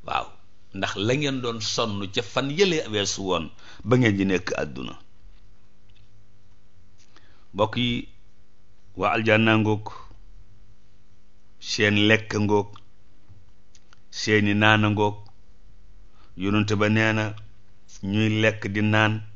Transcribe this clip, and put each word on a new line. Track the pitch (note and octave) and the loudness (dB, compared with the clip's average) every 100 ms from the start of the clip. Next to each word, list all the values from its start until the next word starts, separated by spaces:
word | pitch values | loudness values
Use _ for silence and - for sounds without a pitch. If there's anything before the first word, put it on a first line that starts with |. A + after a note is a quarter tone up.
Waaw, | - D2+ A#1+ - - - - | -2 -2 -2 -10 -12 -12 -10
ndax | F#2+ F#2+ G2+ | -4 -2 0
la | G#2 C#3 | 2 2
ngeen | C#3+ C3+ | 2 0
doon | A#2+ A2+ | -2 -2
sonn | G#2+ - A#2 G2+ G2 | -2 0 0 0 -2
ca | A2 | -4
fan | - - C3+ | -2 -2 0
yële | D3 G3 D#3+ A2 | 4 4 4 0
weesu | G#2 G2 - | 0 0 -2
woon, | F#2+ F2 D#2 - - - | 0 0 -2 -10 -12 -10
ba | G#2+ B2+ | 2 6
ngeen | A#2+ G2 | 6 6
di | G2 | 4
nekk | F2+ - - | 2 0 -2
àdduna. | D2+ B1+ B1 - - - - - - - - - - - - - - - - - - - - - - - - - - | -4 -4 -8 -10 -12 -14 -12 -12 -12 -12 -12 -12 -14 -14 -14 -12 -12 -12 -12 -12 -12 -12 -12 -12 -12 -14 -14 -14 -10
Mbokk | F#2+ G#2+ A#2 | 0 0 2
yi, | B2 A#2+ - - - - - - - - - - | 0 0 -4 -12 -14 -12 -12 -12 -12 -12 -12 -2
waa | G2 | 0
aljanna | A2+ A2 G#2+ A2+ A2 | 2 6 6 8 6
ngoog, | G#2+ G#2+ G#2+ - - - - - - - - - - - - - - - - - | 4 0 -2 -10 -10 -12 -12 -12 -12 -12 -12 -12 -12 -12 -12 -12 -12 -12 -12 -12
seen | - - G#2 G#2 G#2 | -6 2 4 6 6
lekk | A2 G#2+ G#2 | 6 4 0
ngoog, | G#2 G#2 G2 - - - - - - - - - - - - - - | 4 2 2 -8 -12 -12 -12 -12 -12 -12 -12 -14 -12 -14 -14 -14 -12
seeni | - - G#2+ G#2 | -6 2 4 6
naan | G#2 G#2+ G#2+ G#2+ | 6 6 8 6
ngoog. | G#2 G#2 G#2 - - - - - - - - - - - - | 4 2 0 -10 -14 -14 -12 -12 -12 -12 -14 -14 -14 -12 -2
Yonent | F#2+ G#2 G#2+ | 2 4 4
ba | G#2 G#2 | 4 4
nee | A2 A2 | 6 4
na, | G#2+ G#2+ G#2 - - - - - - | 4 0 -4 -12 -12 -12 -12 -12 -8
ñuy | G2 G#2 A2 G#2+ | 0 2 4 4
lekk | A2 G#2+ A2+ | 4 2 -2
di | G2+ | 2
naan | G#2+ G#2+ G#2+ G#2+ - | 4 6 4 2 -4